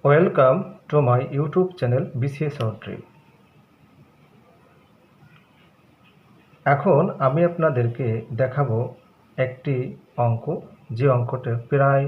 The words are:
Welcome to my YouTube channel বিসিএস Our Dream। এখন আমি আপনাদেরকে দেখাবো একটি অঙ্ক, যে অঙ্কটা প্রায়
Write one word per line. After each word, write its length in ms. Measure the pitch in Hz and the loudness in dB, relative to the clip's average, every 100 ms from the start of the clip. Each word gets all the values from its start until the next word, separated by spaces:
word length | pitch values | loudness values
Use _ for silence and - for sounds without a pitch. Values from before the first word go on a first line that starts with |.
| 143 | 4
Welcome 480 | 147 185 - 131 165 - - - | 4 4 4 4 4 -2 -14 -2
to 80 | 151 127 | 0 2
my 120 | 123 143 139 | 2 0 -4
YouTube 340 | 151 185 185 - | -2 0 -2 -2
channel 260 | 123 127 180 120 | -2 0 -2 -4
বিসিএস 360 | 139 - 151 - | -6 -4 -6 -4
Our 100 | 113 101 | -6 -6
Dream। 200 | 98 95 - _ _ _ _ _ _ _ _ _ - _ _ _ _ _ _ _ _ _ _ _ - _ _ _ _ _ _ _ _ _ _ - _ _ 139 | -14 -14 -16 _ _ _ _ _ _ _ _ _ -20 _ _ _ _ _ _ _ _ _ _ _ -20 _ _ _ _ _ _ _ _ _ _ -20 _ _ 0
এখন 360 | 139 196 147 196 - 135 | 0 4 2 2 0 0
আমি 140 | 147 | 2
আপনাদেরকে 600 | 170 170 160 123 117 117 123 110 - 120 | 0 2 0 2 -2 -2 -4 -4 -6 -2
দেখাবো 380 | 127 143 131 110 123 - _ _ _ - | -2 0 0 -2 -4 -10 _ _ _ -6
একটি 360 | 127 - 147 131 - - _ - 120 | -6 -4 -4 -4 -4 -10 _ -2 0
অঙ্ক, 180 | 113 - 175 - - - 113 | 0 -4 -8 -8 -20 -12 0
যে 80 | 139 123 | 2 2
অঙ্কটা 360 | 120 123 - 117 - | 0 -6 -4 -6 -2
প্রায় 340 | 143 139 139 | 2 4 2